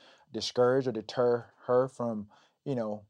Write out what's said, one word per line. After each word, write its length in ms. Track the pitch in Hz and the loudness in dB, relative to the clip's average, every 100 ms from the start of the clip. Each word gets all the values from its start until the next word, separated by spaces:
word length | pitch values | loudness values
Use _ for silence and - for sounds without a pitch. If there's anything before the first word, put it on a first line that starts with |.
| - - _ | -18 -20 _
discourage 560 | 110 - - 123 135 131 | -8 -4 2 4 4 0
or 40 | |
deter 520 | 113 104 - 120 120 - _ - | -4 -4 0 2 0 -4 _ 2
her 220 | 123 131 | 2 2
from, 400 | - 120 110 101 _ _ _ | -2 -6 -6 -8 _ _ _
you 100 | - | -6
know 280 | 127 107 104 - | -4 -4 -6 -12